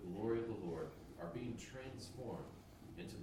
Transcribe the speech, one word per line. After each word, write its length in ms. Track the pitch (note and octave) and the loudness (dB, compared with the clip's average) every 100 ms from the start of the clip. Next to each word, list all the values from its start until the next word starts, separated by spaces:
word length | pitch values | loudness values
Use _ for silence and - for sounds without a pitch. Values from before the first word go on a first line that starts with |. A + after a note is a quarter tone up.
| F2+ | 0
glory 260 | G2 A2+ A#2 | 4 6 6
of 80 | A#2 | 6
the 200 | G2+ F2 | 2 2
Lord, 220 | D#2+ - - - - | 2 0 -4 -10 -4
are 80 | E3+ | -2
being 220 | - - - | 0 0 0
transformed 960 | - C3 C3 - - C3 A2+ F2 - - - - - E3+ | -4 -4 -4 -4 -6 -2 -2 -2 -4 -8 -12 -12 -8 -4
into 180 | - - | -4 -2